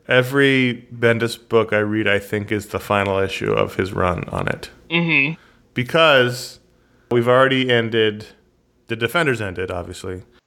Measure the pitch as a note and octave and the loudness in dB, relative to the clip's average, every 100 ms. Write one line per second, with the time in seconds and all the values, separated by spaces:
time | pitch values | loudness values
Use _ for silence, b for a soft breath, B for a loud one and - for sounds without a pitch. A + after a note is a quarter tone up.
0 | - B2 B2+ C#3 C#3 C3+ B2+ A#2+ - A#2+ | 0 2 2 4 4 4 2 -2 -10 -2
1 | A#2 A#2 A2+ - - A2+ G#2+ G#2+ G#2+ G#2+ | 0 2 0 -6 0 2 2 0 0 0
2 | G#2 G2+ G2+ G#2+ G#2 G#2+ - F#2+ - G#2 | 0 0 -2 -6 -2 -4 -4 -8 -2 0
3 | G2 G2 F#2+ - G#2 G#2+ - - F#2+ - | 0 0 -2 -2 -2 0 0 -2 -4 -2
4 | F2+ E2+ - G1+ - - - - - E3 | -2 -2 -4 -6 -4 -6 -10 -20 -6 -2
5 | E3+ D3+ C#3 E3 b b b - B2 E3 | 0 0 0 -4 b b b -6 -2 2
6 | D#3+ C#3 B2 B2 - - _ _ b b | 4 6 4 0 -10 -18 _ _ b b
7 | b A#2+ A#2 B2 C3 C3 B2+ A#2+ A#2 A2+ | b 0 4 4 4 2 2 0 0 0
8 | A2 G#2+ G#2 _ _ _ _ _ - A2+ | 0 -2 -10 _ _ _ _ _ -10 -4
9 | - E3+ D#3 A#2 G2+ F#2 F#2 F2+ F2 F#2 | -2 0 0 -2 -4 -8 -8 -8 -10 -12
10 | F#2 F#2 - _ | -12 -12 -14 _